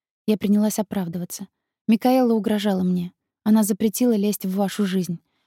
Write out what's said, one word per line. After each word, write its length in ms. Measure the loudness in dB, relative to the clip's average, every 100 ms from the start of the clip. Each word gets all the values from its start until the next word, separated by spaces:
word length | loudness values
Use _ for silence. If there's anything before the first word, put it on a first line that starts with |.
| _ _ -4
Я 120 | -2
принялась 400 | 2 2 0 -2
оправдываться. 680 | -4 -6 -6 -8 -10 -12 -16 _ _ _ 0
"Микаэла 460 | 2 4 4 4
угрожала 500 | 2 0 -2 0 0
мне. 300 | 0 -2 -4 -10 _ _
Она 180 | 2 2
запретила 540 | 2 0 -2 0 0 2
лезть 300 | 0 -2 -4
в 80 |
вашу 320 | -2 -2 -2 -2
жизнь. 340 | -2 -4 -8 _ _